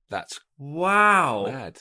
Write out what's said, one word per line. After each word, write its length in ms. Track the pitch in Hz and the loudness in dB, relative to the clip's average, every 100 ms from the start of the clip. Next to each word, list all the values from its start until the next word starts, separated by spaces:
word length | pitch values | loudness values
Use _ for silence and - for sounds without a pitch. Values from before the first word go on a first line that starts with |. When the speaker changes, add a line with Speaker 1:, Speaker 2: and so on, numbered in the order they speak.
| _ | _
Speaker 1:
That's 320 | 98 - - - - | -10 -8 -16 -18 -18
Speaker 2:
Wow. 880 | 143 156 185 208 208 196 147 107 101 | -12 -2 2 4 4 4 2 0 -4
Speaker 1:
mad. 340 | 131 92 - | -6 -10 -14